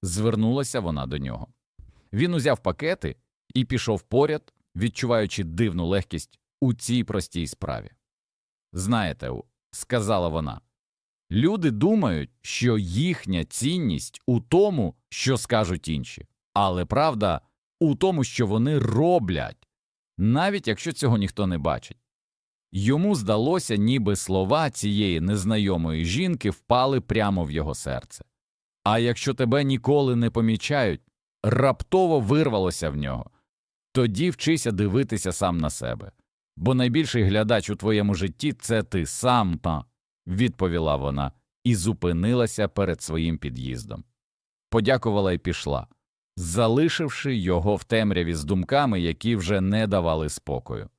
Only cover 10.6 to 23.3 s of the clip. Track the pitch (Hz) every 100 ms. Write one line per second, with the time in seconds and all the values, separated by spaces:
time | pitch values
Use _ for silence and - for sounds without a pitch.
10.6 | _ _ _ _ _ _ _ 92 147 208
11.6 | 165 107 151 220 151 82 69 _ - -
12.6 | 120 110 92 92 165 175 - 92 73 -
13.6 | 127 180 143 76 - - - 120 113 165
14.6 | 208 175 95 - _ - 127 127 - 113
15.6 | 98 87 - 76 62 - - _ _ -
16.6 | 98 90 87 117 160 120 101 78 _ _
17.6 | _ _ 165 139 190 175 127 - 110 110
18.6 | 123 151 117 101 160 180 101 82 60 -
19.6 | _ _ _ _ _ - 101 127 185 202
20.6 | - 107 - - 139 117 98 - 98 85
21.6 | 73 65 - - _ _ _ _ _ _
22.6 | _ 98 101 143 190 190 101